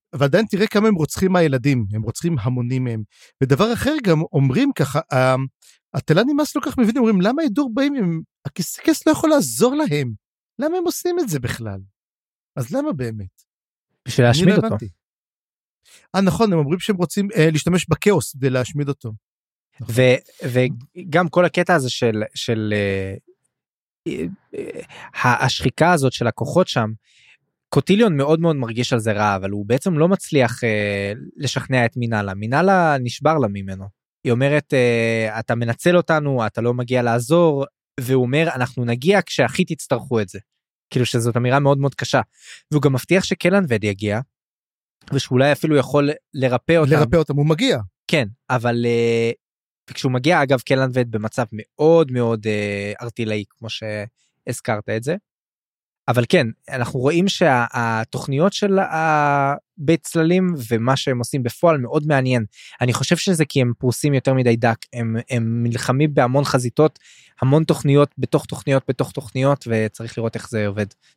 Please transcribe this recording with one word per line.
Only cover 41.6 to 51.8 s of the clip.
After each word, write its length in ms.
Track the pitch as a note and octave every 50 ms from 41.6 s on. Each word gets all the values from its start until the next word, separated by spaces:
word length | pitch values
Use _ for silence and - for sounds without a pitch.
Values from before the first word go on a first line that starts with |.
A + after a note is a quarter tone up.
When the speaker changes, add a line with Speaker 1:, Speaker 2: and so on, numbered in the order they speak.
| C#3+ C#3 C#3+ C#3
Speaker 2:
מאוד 160 | C#3 C3+ -
קשה. 260 | - C3 - - B2 G#2+ - _ _ - - - - _ _
והוא 120 | D3+ C#3+ C#3
גם 100 | C#3+ C3
מבטיח 320 | B2 - - E3+ F#3+ -
שקלנבד 600 | - F#3+ - - F3 F#3+ G3+ F#3+ C3 A#2 G2+ G#2
יגיע, 360 | G#2 G2 F#2+ G#2+ G#2 G2+ A#2 C3+ - _ _ _ _ _ _ _ _ _ _ _ _ _ _ _ - D3
ושאולי 400 | C3 - - B2+ B2+ C3+ D3 C#3+
אפילו 240 | - - D#3 D3+
יכול 340 | C#3 B2+ C3 C#3+ C#3+ C#3+ C#3+ D3 - _ _ -
לרפא 420 | C3+ C3 B2+ B2 B2 - - E3
אותם. 160 | E3 D3+ C3 -
Speaker 1:
לרפא 240 | - A#2 A#2 C#3+
אותם, 200 | E3 D#3 - C#3
הוא 100 | C#3+ D3
מגיע. 320 | D#3 D#3+ D#3 B3+ C4 F3 A#2+ G2+ - - _ _ -
Speaker 2:
כן, 200 | E3+ D3+ A#2 G2 A2+ - _ -
אבל... 360 | B2+ A#2+ A2+ A#2+ A#2+ A#2+ A#2+
אה, 440 | A#2+ A#2 A#2 A#2 A#2 A#2 A#2 A2+ A#2 A#2 - _ _ _ _ _ _ _ _ _ -
וכשהוא 220 | - - - C3+ B2+
מגיע, 300 | B2 B2 D#3 F3+ D#3 C#3
אגב, 180 | C3 C#3 A#2+
קלנבד 500 | - - C#3 C3+ C3 B2+ B2 C3 B2 A#2
במצב 340 | A2 G#2+ G#2+ A2 - C3 A#2+ - A2
מאוד 600 | G#2+ - - _ -